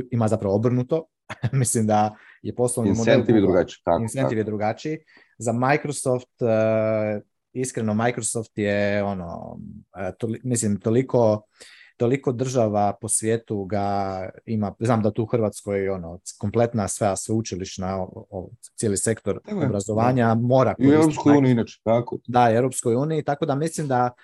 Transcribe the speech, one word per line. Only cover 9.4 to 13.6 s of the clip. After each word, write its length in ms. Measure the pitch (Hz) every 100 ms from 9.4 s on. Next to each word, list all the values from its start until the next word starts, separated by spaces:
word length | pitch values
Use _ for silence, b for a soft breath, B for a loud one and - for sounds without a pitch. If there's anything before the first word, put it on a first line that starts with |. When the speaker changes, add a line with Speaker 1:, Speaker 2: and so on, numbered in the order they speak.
| 80 82 85 87 - 95
Speaker 1:
e, 160 | 92 -
toli-, 220 | 110 113
mislim, 360 | 131 117 110 101
toliko 640 | 113 117 131 123 110 107 - B B B B B
toliko 300 | 120 139 147
država 600 | 120 131 127 110 104 101 -
po 80 | 107
svijetu 560 | - 110 113 - 107